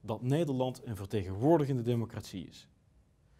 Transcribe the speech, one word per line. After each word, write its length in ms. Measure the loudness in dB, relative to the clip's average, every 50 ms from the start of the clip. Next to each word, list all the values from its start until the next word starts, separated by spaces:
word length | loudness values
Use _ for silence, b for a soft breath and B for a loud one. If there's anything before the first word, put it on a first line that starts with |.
dat 200 | -6 -6 -4 -2
Nederland 600 | 0 2 2 2 2 2 2 0 0 -2 -2 -6 -8
een 120 | -8 -8
vertegenwoordigende 880 | -8 -6 -4 -2 -2 -2 -2 -2 2 4 6 6 6 4 2 0 0
democratie 680 | 0 0 0 0 0 -4 -6 -10 -12 -10 -10 -10 -10 -12
is. 220 | -14 -20 -20 -20 _ _ _ _ _ -20 _ _ _ _ _ _ b b